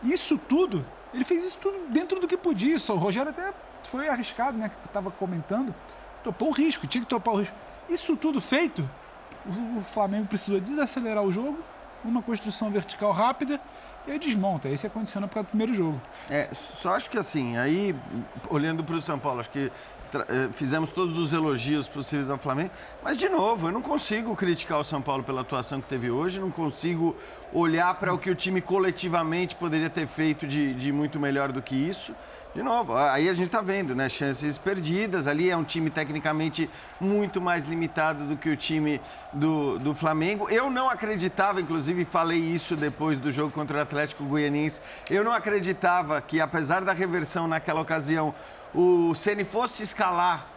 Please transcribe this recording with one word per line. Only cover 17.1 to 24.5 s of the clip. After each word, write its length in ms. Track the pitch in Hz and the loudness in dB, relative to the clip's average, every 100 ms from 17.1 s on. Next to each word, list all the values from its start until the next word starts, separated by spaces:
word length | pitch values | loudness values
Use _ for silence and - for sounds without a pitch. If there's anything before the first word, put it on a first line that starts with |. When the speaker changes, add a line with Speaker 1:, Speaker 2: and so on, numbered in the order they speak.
| 240 | -2
Speaker 2:
assim, 400 | 180 156 123 117 | 0 0 0 0
aí, 360 | 131 170 202 147 - 110 113 - - | 2 2 2 -2 -6 -8 -8 -12 -2
olhando 320 | 151 156 160 | 0 2 0
pro 180 | 156 165 | -2 -2
São 160 | 156 143 | -2 -2
Paulo, 200 | 139 123 | -2 -2
acho 80 | 117 | -4
que 200 | 143 135 - - - - | -2 -2 -4 -16 -16 -6
tra-, 140 | 143 - | -4 0
eh, 200 | 123 131 | 0 0
fizemos 360 | 127 139 151 160 | 0 0 2 0
todos 280 | 175 180 160 | 0 0 2
os 160 | 160 | 2
elogios 540 | 165 156 131 120 151 127 | 2 2 2 2 0 0
possíveis 420 | 143 131 147 135 | -6 -2 -2 0
ao 80 | 139 | -2
Flamengo, 340 | 147 135 180 - - - | 0 0 -2 -6 -16 -8
mas, 140 | - 269 | -4 0
de 100 | 381 | 2
novo, 380 | 370 202 226 165 | 4 4 2 0
eu 40 | |
não 100 | 208 | -2
consigo 540 | 269 294 - 214 233 202 | 0 0 0 0 -2 0
criticar 440 | 185 | 2